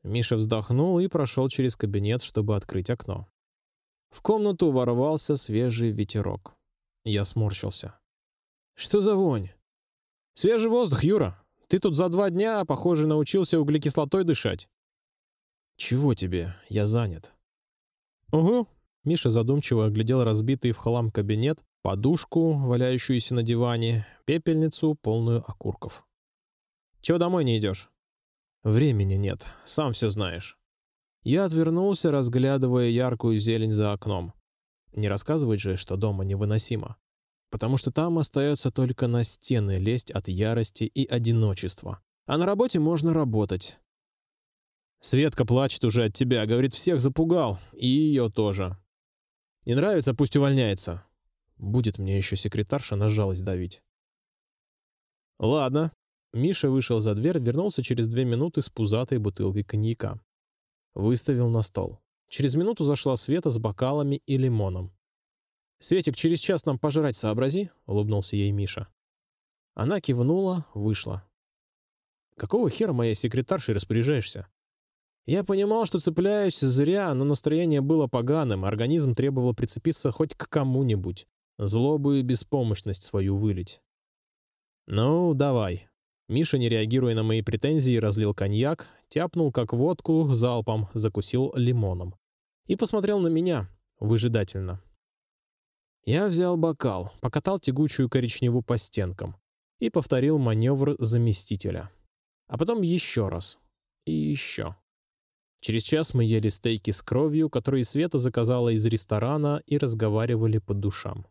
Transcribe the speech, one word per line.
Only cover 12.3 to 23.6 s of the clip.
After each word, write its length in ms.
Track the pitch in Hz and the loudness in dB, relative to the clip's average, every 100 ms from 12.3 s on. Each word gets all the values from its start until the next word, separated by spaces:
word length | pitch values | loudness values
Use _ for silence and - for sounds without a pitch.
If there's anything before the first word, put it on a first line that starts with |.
| 175 220 214 175 | 0 0 0 -2
похоже, 400 | 147 175 160 156 | -2 2 2 2
научился 520 | 151 147 196 175 165 | 2 2 0 2 2
углекислотой 680 | 143 151 147 147 143 190 | 2 0 0 0 0 2
дышать". 440 | 175 139 110 95 - _ _ _ _ _ _ _ _ _ _ _ | 2 0 0 -4 -10 _ _ _ _ _ _ _ _ _ _ _
"Чего 340 | - 123 143 | -4 0 2
тебе? 400 | 113 92 92 85 92 - | 0 -2 -2 -4 -10 -6
Я 180 | 104 104 | -2 0
занят". 460 | 113 110 80 - _ _ _ _ _ _ _ _ _ _ | 0 -2 -6 -14 _ _ _ _ _ _ _ _ _ _
"Угу". 360 | 156 165 240 220 _ _ _ | 2 4 2 -2 _ _ _
Миша 260 | 139 165 123 | -2 0 2
задумчиво 560 | 113 113 143 - 117 110 | 2 2 0 0 2 2
оглядел 380 | 107 110 131 | 0 0 2
разбитый 480 | 117 107 110 135 123 | 2 2 0 0 0
в 40 | 110 | -2
хлам 340 | 120 120 110 | -2 0 0
кабинет, 540 | 104 101 107 131 160 _ _ | -2 -2 0 0 -2 _ _
подушку, 720 | 95 95 123 165 - 170 165 | -4 0 2 2 0 0 2
валяющуюся 840 | 147 127 123 127 127 - 127 - | 2 0 2 2 0 0 -2 0
на 80 | 123 | -2
диване, 640 | 113 117 | 0 2